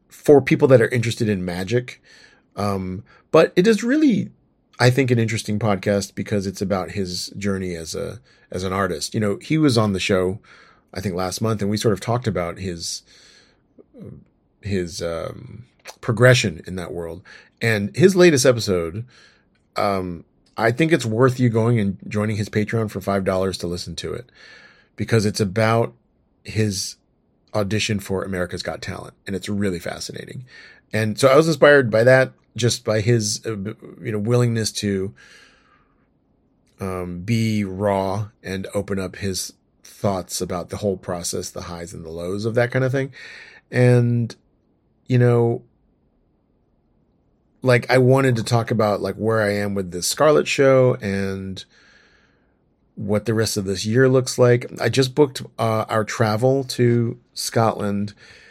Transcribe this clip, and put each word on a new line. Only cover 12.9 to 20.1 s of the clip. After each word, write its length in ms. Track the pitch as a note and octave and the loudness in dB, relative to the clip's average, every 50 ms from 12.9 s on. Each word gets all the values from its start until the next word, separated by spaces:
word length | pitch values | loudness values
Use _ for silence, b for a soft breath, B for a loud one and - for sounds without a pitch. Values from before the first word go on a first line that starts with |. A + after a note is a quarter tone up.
| - - b b b b b b b b b b b b b _ _ - _ _ _ B3 C#3+ G2 - - - _ _ _ _ _ _ _ | -12 -12 b b b b b b b b b b b b b _ _ -20 _ _ _ -20 -20 -20 -20 -20 -20 _ _ _ _ _ _ _
his, 400 | - G2 G2+ F#2 F2+ E2+ - - | -8 -4 -4 -2 -4 -4 -8 -8
um, 640 | F2+ E2+ E2 D#2+ E2+ E2 E2 E2+ - - - G2+ - _ _ _ _ - - _ | -8 -6 -6 -8 -8 -10 -12 -14 -16 -18 -18 -20 -20 _ _ _ _ -20 -20 _
progression 600 | - - A#2+ G2 B2 B2+ B2+ B2+ - F#2+ D#2 - - | -4 -4 2 6 6 6 6 6 2 -2 -4 -6 -12
in 100 | - F#2 | -12 -10
that 160 | F#2+ E2+ F2 | -10 -10 -10
world. 300 | E2+ F2 E2+ E2 E2 F#2+ B B B B B B B _ | -10 -10 -10 -10 -12 -14 B B B B B B B _
And 340 | A#2 A#2 A2 G#2 G2+ G#2 - | 0 2 2 2 0 -4 2
his 180 | B2+ E3+ G3+ F#3 | 4 6 6 8
latest 300 | F3+ F3+ F3 D3 B2+ C3+ | 8 6 6 6 6 4
episode, 640 | C3+ A#2+ A2+ - G#2 F#2 F2 E2 E2 F2 A2+ A#2+ b b b b b b b b b b _ _ _ _ | 4 2 2 0 -2 -2 -2 -2 -4 -6 -10 -12 b b b b b b b b b b _ _ _ _
um, 500 | G2 G2+ G2+ G2 F#2+ F#2 F2+ | -2 -2 0 0 -2 -4 -6